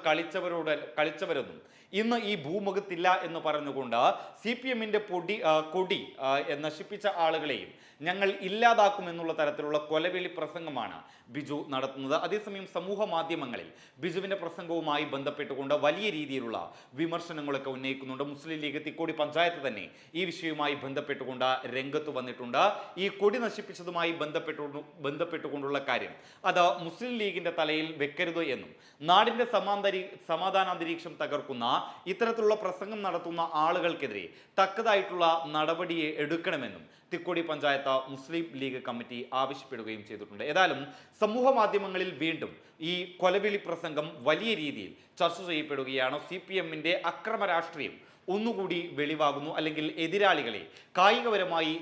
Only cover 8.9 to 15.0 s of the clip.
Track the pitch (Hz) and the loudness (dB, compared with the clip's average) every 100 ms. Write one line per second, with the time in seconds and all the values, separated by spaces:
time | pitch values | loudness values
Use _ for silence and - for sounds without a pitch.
8.9 | 196 180 170 165 160 147 143 147 151 151 | 4 -4 -2 -2 2 2 0 0 0 2
9.9 | 156 175 180 175 156 151 170 160 127 101 | 2 2 0 -4 -6 -6 -6 -6 -6 -6
10.9 | 80 - - - 135 135 147 143 131 135 | -8 -16 -20 -10 -8 -4 -6 -2 -2 -2
11.9 | 135 135 160 170 208 208 196 190 175 185 | -4 0 0 2 -2 -4 -10 -8 -6 -4
12.9 | 202 202 165 160 160 131 104 80 - - | -2 0 0 0 -2 -4 -6 -10 -16 -20
13.9 | - 170 170 190 196 165 - 170 170 156 | -8 -4 -4 -2 -4 -4 -8 -4 -2 0
14.9 | 147 | 0